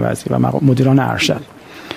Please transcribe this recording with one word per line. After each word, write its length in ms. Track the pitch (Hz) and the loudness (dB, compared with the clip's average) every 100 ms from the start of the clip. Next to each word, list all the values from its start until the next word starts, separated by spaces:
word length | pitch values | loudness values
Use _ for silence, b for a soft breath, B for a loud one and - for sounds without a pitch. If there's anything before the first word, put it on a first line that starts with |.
وزیر 320 | 117 117 - | 0 -4 -2
و 60 | 127 | 0
مق-، 240 | 123 131 | 0 2
مدیران 360 | 135 127 131 135 | 2 4 4 4
ارشد، 420 | 120 113 - - - B B B B | 2 -2 -2 -4 -8 B B B B